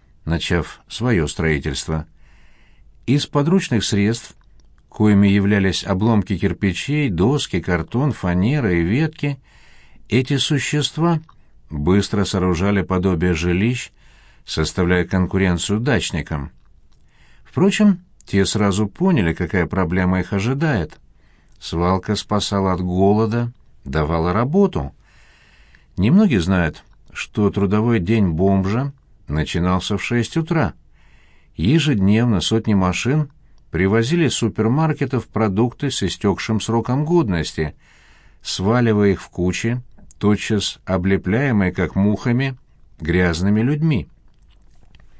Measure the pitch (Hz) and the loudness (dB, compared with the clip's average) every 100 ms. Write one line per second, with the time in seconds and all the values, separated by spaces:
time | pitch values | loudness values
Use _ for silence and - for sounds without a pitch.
0 | _ _ - 82 - 85 76 - - - | _ _ -4 -4 -2 -2 -4 -10 -16 -6
1 | 120 107 76 - 82 76 76 69 - 80 | 0 0 0 -2 0 0 -2 -6 -4 -6
2 | 73 - - - - - - - - - | -6 -16 -20 -20 -20 -20 -20 -20 -20 -10
3 | - 139 - - 160 190 - 117 - 101 | -2 -2 0 -2 2 0 0 -2 0 0
4 | 101 117 - - _ - - - _ - | 0 -2 -8 -20 _ -20 -20 -20 _ 0
5 | 107 101 101 101 98 104 95 87 - 92 | 4 6 6 4 4 2 2 -2 -2 0
6 | 107 110 95 90 98 87 101 85 - 151 | 2 2 0 -2 -2 0 -2 -2 -4 -2
7 | 143 85 101 143 - 92 82 87 80 117 | -2 0 2 0 -2 -4 -2 -2 -2 -2
8 | 147 - 92 90 101 151 117 87 85 117 | -2 -2 -2 0 0 0 0 0 2 0
9 | 160 - 143 139 _ - - - - - | -2 -2 -6 -6 _ -20 -20 -20 -20 -20
10 | - 117 131 139 - 147 - 151 147 - | -2 -2 0 0 0 -2 -2 -2 -2 -2
11 | 165 165 - - - - - 76 73 98 | 0 0 -4 -20 -20 -20 -12 -4 0 2
12 | 98 107 95 98 92 85 98 101 85 92 | 2 -2 -2 0 0 0 0 0 0 0
13 | 92 87 90 82 87 90 110 127 - _ | 0 0 0 0 0 0 0 -2 -8 _
14 | - - - - - - 78 - 90 90 | -20 -20 -20 -20 -8 -4 -2 0 0 2
15 | 90 95 90 95 95 87 - 104 123 117 | 0 0 0 0 0 0 -2 -2 0 -2
16 | - 85 71 76 69 - - _ - - | -2 -6 -6 -8 -8 -14 -20 _ -20 -20
17 | - _ - - - - 190 - 208 180 | -20 _ -20 -20 -10 0 2 4 4 2
18 | - - - 98 98 107 101 95 104 - | -2 -20 -4 0 0 2 0 0 -2 0
19 | 190 165 85 80 - 98 82 95 87 90 | 2 2 2 0 -2 -2 0 0 -2 0
20 | 90 92 90 101 104 135 160 120 82 - | 0 0 -2 -2 -2 -2 -2 -2 -4 -10
21 | - _ _ _ _ - - 82 87 95 | -20 _ _ _ _ -20 -8 -2 0 0
22 | 92 104 - 104 - 101 95 90 90 90 | -2 -6 -2 -4 -2 -2 0 -2 -2 2
23 | 98 107 110 120 120 - - - - 147 | 4 4 2 -2 -4 -8 -20 -20 -6 -2
24 | 151 85 82 92 120 175 202 - 69 - | 0 0 0 0 0 2 2 0 -6 -10
25 | _ - - _ _ _ - - _ - | _ -20 -20 _ _ _ -20 -20 _ -2
26 | 98 175 214 113 82 95 85 - - - | 2 4 4 2 2 2 0 -4 -16 -20
27 | - - - - 101 95 98 104 117 117 | -18 -14 -8 -2 0 2 0 2 2 0
28 | 87 113 98 80 95 98 95 110 139 - | 2 2 2 2 2 2 0 -2 -4 -8
29 | _ - - 73 76 90 87 90 - 101 | _ -20 -6 -4 -2 -2 0 0 -2 -4
30 | - 120 113 165 160 165 110 - _ - | -2 -2 -2 -2 -2 0 -2 -4 _ -20
31 | - - - - _ - 82 160 143 117 | -20 -20 -20 -20 _ -4 2 2 2 2
32 | 95 107 120 98 - 110 107 101 92 90 | 2 4 2 0 0 0 2 2 2 0
33 | 123 151 147 - - - - 82 95 110 | -2 -2 -2 -8 -20 -20 -8 -2 2 2
34 | 117 175 151 - 113 - 107 135 160 151 | 2 2 0 0 -2 0 0 2 0 -2
35 | 117 127 - - 110 95 120 - 143 - | -4 -4 -4 -2 0 0 0 -2 -6 -2
36 | 98 - 101 87 - 110 - 113 - 131 | -4 -2 -2 -2 -2 -4 -2 -2 0 -2
37 | 151 175 127 87 76 - 76 - _ _ | 0 0 2 -2 -4 -4 -6 -8 _ _
38 | - - - - - - 92 123 117 104 | -20 -20 -20 -18 -10 -4 0 2 2 4
39 | 104 92 - - 90 87 113 123 - - | 2 2 -4 -4 -2 -2 -2 -4 -8 -20
40 | - - 104 104 - 107 - - - 92 | -20 -2 0 0 0 -2 -4 -8 -4 -2
41 | 92 98 - 107 143 107 92 87 87 - | 0 0 0 0 0 0 0 0 -2 0
42 | 101 104 127 120 135 131 - - - - | 0 0 0 -2 -2 -6 -16 -20 -20 -10
43 | 78 87 90 82 95 104 120 147 160 131 | -2 2 2 2 0 2 2 0 0 0
44 | - - - - - - - - - - | -4 -14 -20 -20 -20 -20 -20 -20 -20 -20
45 | - - | -20 -20